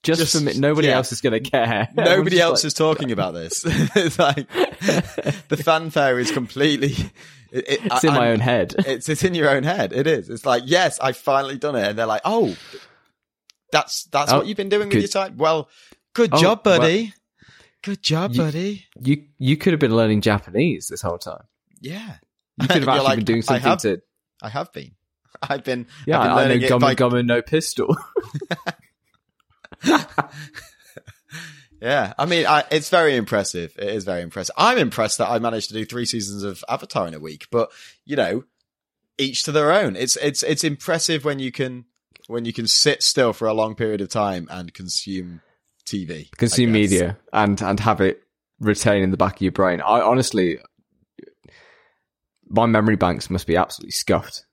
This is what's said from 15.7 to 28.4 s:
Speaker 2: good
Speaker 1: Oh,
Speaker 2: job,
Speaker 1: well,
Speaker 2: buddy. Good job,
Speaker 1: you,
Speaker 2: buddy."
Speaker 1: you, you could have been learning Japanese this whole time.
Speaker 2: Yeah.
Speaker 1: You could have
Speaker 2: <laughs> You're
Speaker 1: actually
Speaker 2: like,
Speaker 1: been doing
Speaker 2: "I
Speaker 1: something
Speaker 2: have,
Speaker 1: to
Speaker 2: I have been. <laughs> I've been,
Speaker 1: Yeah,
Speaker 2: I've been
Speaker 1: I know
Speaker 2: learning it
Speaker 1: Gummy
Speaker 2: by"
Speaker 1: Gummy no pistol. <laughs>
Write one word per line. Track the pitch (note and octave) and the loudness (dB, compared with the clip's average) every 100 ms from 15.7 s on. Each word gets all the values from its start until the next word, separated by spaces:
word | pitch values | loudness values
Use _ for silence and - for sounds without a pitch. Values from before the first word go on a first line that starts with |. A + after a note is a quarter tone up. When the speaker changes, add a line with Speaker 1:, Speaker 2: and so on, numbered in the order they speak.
| _ _ _ _ | _ _ _ _
Speaker 2:
good | - A3+ | 0 2
Speaker 1:
Oh, | D3 | 4
Speaker 2:
job, | F3 A3 G#3 | 4 4 4
Speaker 1:
well, | F3 | 6
Speaker 2:
buddy. | D#3+ F#3+ A3+ - _ _ _ _ _ _ | 4 2 -2 -12 _ _ _ _ _ _
Good | - G3+ | -10 -6
job, | - D#3 F#3+ | -2 -2 0
Speaker 1:
you, | A#2 | 0
Speaker 2:
buddy." | D#3 D3+ F#3+ G3+ - - | 0 -2 -6 -8 -16 -6
Speaker 1:
you, | C3 D3 - _ | -2 -2 -2 _
you | C3 D#3 | 0 2
could | G3 | 2
have | D#3 | 2
been | B2+ A2+ | 4 4
learning | A2 G#2+ | 4 4
Japanese | A2 G#2 - F#2+ E3 A2 - | 2 0 0 0 0 0 -8
this | - | -8
whole | F2+ F2 | -6 -6
time. | F2 - - _ _ _ | -10 -14 -18 _ _ _
Speaker 2:
Yeah. | C3 F#3+ A3+ G2+ _ _ _ - | -14 -14 -14 -18 _ _ _ -6
Speaker 1:
You | C#3 | 2
could | F3+ | 2
have | |
Speaker 2:
<laughs> | |
You're | C3 | 4
Speaker 1:
actually | C3 C3+ | 2 4
Speaker 2:
like, | C3 | 2
Speaker 1:
been | |
doing | G#2+ A2+ | 2 0
Speaker 2:
"I | |
Speaker 1:
something | A2 B2+ C#3 | 2 0 2
Speaker 2:
have, | F3+ | 2
Speaker 1:
to | G#2+ F2+ _ _ _ _ | 0 -2 _ _ _ _
Speaker 2:
I | G#2+ | -10
have | C3 E3+ | -8 -8
been. | - C2+ _ _ _ | -12 -18 _ _ _
<laughs> | _ - | _ -14
I've | - C#3 | -8 -6
been, | B2 B2 A#2+ - - | -4 -6 -6 -10 -2
Speaker 1:
Yeah, | D#3 | 2
Speaker 2:
I've | |
been | G#2 | 4
Speaker 1:
I | |
know | G2+ | 4
Speaker 2:
learning | C3+ B2 | 4 2
it | B2+ | 4
Speaker 1:
Gummy | B2 | 4
Speaker 2:
by" | C#3 | 4
Speaker 1:
Gummy | B2+ B2 B2 | 4 2 2
no | A#2+ A#2+ | 2 0
pistol. | - D#3 - - - - | 0 -2 -2 -4 0 0
<laughs> | - - - D3 | -2 -8 -6 -12